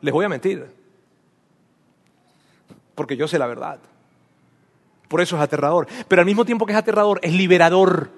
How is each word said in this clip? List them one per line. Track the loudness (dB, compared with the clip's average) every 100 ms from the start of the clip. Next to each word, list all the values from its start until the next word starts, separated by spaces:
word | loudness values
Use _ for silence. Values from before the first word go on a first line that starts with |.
les | 0
voy | -2
a | -2
mentir. | -4 -6 -6 -12 -20 _ _ _ _ _ _ _ _ _ _ _ _ _ _ _ _ _ _ _ -20 _ -12
Porque | -8 -6
yo | -4
sé | -2
la | -4
verdad. | -6 -12 -14 _ _ _ _ _ _ _ _ _ _ _ _ _
Por | -2
eso | -2 -2
es |
aterrador. | -4 -2 0 -2 -4 -10 0
Pero | 2
al | 4
mismo | 2 0
tiempo | -2 -2
que |
es | -2
aterrador, | 0 0 0 0
es | -2
liberador. | 0 4 6 6 6 4 2 -4